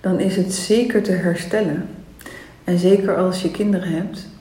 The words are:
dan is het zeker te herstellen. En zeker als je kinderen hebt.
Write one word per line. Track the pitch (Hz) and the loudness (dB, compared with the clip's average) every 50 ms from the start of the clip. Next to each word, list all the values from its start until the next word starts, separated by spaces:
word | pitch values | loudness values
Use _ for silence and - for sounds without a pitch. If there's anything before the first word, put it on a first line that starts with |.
dan | - 190 185 - | 0 0 0 0
is | 202 190 185 | 0 0 0
het | 208 180 - - | 0 -2 -2 -2
zeker | - - - 208 233 247 240 214 214 202 | -6 0 2 2 2 2 2 2 0 2
te | - 190 | 2 0
herstellen. | 175 170 180 170 - - - - 214 214 170 147 - - - - - - - - - - - - - - - - - - | 0 2 0 -2 -2 -4 -4 -2 0 0 0 -2 -4 -6 -8 -10 -16 -18 -20 -20 -20 -20 -18 -18 -18 -20 -20 -20 -14 -4
En | - 180 175 | 0 0 4
zeker | 175 185 196 202 190 196 180 | 6 6 6 6 4 2 2
als | 160 185 185 180 - - | 2 2 0 0 0 -2
je | 165 | -4
kinderen | - - 208 208 202 180 180 175 160 | -2 0 0 2 2 0 0 -2 -4
hebt. | 160 190 208 - - - - - - | -4 -4 -6 -8 -12 -14 -16 -18 -20